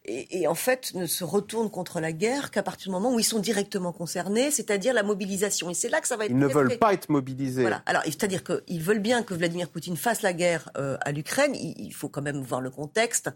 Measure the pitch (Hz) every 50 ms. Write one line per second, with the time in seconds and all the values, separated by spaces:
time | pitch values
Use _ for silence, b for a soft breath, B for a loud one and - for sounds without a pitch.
0 | - - 113 131 - - - 185 156 147 170 - - 254 262 254 - - - 185
1 | 175 156 - - 180 147 175 202 202 - 220 226 226 202 - 180 170 - - 170
2 | 160 160 165 160 208 233 262 285 262 - - 214 - 185 175 - - 190 185 180
3 | 208 262 247 226 208 - 226 214 180 226 214 202 196 202 - 190 180 175 165 -
4 | 175 - - 185 170 190 208 233 277 302 285 226 214 - 208 196 190 254 247 220
5 | 202 202 208 190 208 190 196 180 208 196 - - 160 175 170 - - 240 294 320
6 | - - 247 208 214 208 123 135 143 135 135 147 135 123 247 - 226 208 196 -
7 | - - 151 139 127 131 131 131 139 131 127 131 123 - - - - - 180 143
8 | - 160 - - 220 190 190 - - - 165 - - - 180 165 156 190 220 220
9 | 190 226 254 233 220 - 185 165 175 170 170 175 175 170 - 170 - 180 175 -
10 | - 240 214 208 - 190 175 165 175 175 170 156 - - - - 139 139 131 -
11 | - 143 147 151 151 - - 262 285 285 - - - 160 - - 104 - - -
12 | 151 - - 143 143 151 139 143 131 123 135 127 131 131 131 139 156 147 - 220
13 | 233 233 - - - 151 B